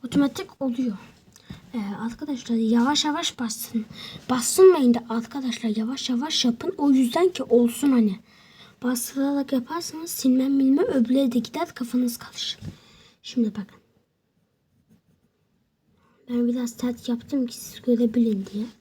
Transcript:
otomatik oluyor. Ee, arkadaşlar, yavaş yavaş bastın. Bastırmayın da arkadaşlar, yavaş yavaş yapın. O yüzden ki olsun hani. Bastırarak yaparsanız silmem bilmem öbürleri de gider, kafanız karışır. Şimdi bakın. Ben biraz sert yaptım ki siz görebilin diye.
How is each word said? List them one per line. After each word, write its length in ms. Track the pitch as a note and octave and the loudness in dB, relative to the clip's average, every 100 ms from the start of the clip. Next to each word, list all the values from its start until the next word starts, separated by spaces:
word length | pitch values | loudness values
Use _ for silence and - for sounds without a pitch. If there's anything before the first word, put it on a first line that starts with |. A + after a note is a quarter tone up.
| B3 | -2
otomatik 560 | C#4 C#4 - F#4+ - | 0 0 -2 -14 -8
oluyor. 360 | C4+ A#3+ B3+ F#3+ - - _ - _ - - | -6 -2 -4 -6 -14 -20 _ -20 _ -20 -12
Ee, 40 | A#3+ | -10
arkadaşlar, 760 | G3+ G3+ A3 A#3 D4 C4 - A#3 | -8 -6 -8 -8 -8 -8 -2 0
yavaş 500 | A3+ A#3+ A#3+ C#4+ D#4 | 2 4 4 2 0
yavaş 340 | C#4+ - - | -2 -4 -6
bastın. 460 | A#3 - - A#3 G#3+ - - - - | -8 -6 -6 -6 -6 -14 -18 -20 -4
Bastırmayın 640 | B3+ A#3 - F#4+ F4 B3+ | -2 0 8 8 8 6
da 120 | A#3+ - | 4 0
arkadaşlar, 600 | A3+ A3+ C#4 C4 A#3 A3+ | -6 -6 -6 -6 -4 -4
yavaş 400 | G#3+ A3 C4+ - | -2 -4 -6 -4
yavaş 360 | A#3+ D4 D#4 B3+ | -4 -2 0 0
yapın. 300 | A#3 D#4+ F#4+ | 0 -4 -2
O 140 | C#4+ | 4
yüzden 380 | C4 B3 D#4+ F4+ | 4 4 4 2
ki 140 | - | 0
olsun 480 | C4 A#3+ A#3+ A#3 C#4+ | 2 4 4 2 2
hani. 280 | B3+ G#3+ G3 _ _ _ - - _ | 4 4 0 _ _ _ -20 -20 _
Bastırarak 680 | B3 B3 - C4+ C#4 C#4+ C#4 | -4 -4 -6 -4 -2 -2 0
yaparsanız 580 | C4 A#3+ D#4+ E4+ D#4 E4+ | -2 -2 -8 -8 -10 -10
silmem 480 | - C4+ B3+ C4 C#4 | -4 2 2 2 2
bilmem 260 | C4+ C#4 A4 | 4 4 2
öbürleri 460 | C#4 A3+ B3+ C#4 | 2 2 2 2
de 80 | B3 | 0
gider, 340 | A#3 D#4 E4+ | -4 -6 -6
kafanız 440 | - A#3+ B3 B3 A#3 | -6 -4 -2 -2 -4
karışır. 420 | - - - - - - _ _ - _ | -14 -12 -10 -10 -12 -16 _ _ -20 _
Şimdi 320 | - - A3 G#3 | -10 -2 -2 -4
bakın. 240 | F#3+ - _ _ _ _ _ _ _ _ _ _ _ _ _ _ _ _ _ _ _ _ _ _ _ _ _ | -14 -16 _ _ _ _ _ _ _ _ _ _ _ _ _ _ _ _ _ _ _ _ _ _ _ _ _
Ben 180 | A#3+ A#3+ | 0 0
biraz 240 | A#3+ A#3+ | 0 -4
sert 380 | - B3 A#3+ - | -4 -6 -6 -6
yaptım 380 | A#3 - C#4+ B3 | -6 -4 -4 -4
ki 80 | - | -6
siz 260 | - - | -16 -10
görebilin 640 | - A#3 A#3 A#3 A3+ G3+ G3 | 0 2 2 2 2 0 -4
diye. 120 | G3+ A#3 - | -8 -8 -12